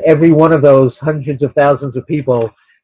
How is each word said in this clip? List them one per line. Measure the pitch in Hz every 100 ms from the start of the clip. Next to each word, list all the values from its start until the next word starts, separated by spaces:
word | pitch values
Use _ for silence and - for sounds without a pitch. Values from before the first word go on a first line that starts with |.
| -
every | 156 165
one | 156 160
of | 160
those | 143 135 135 -
hundreds | 147 156 135 139
of | 139
thousands | - 143 135 139 127
of | -
people | 151 135 123 113 - _ _